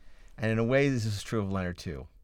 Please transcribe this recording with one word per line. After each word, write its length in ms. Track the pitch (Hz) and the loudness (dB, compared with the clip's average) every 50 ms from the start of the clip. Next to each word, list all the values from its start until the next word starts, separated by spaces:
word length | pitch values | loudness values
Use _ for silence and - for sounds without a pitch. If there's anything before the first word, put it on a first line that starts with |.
| - - - - - - - | -20 -20 -20 -20 -20 -18 -8
and 120 | - 107 110 | -2 0 2
in 60 | 113 113 | 2 2
a 40 | 117 | 4
way 240 | 117 135 139 143 139 | 4 4 4 4 4
this 160 | 131 117 107 | 2 2 0
is 160 | 110 101 101 - | -2 -2 -4 -4
true 180 | - 117 110 | -2 -2 -2
of 100 | 101 95 | 0 0
Leonard 260 | 98 95 90 90 87 | 0 0 -2 -2 -4
too 300 | - - 92 73 65 - - - - | -6 -8 -8 -8 -8 -10 -12 -18 -20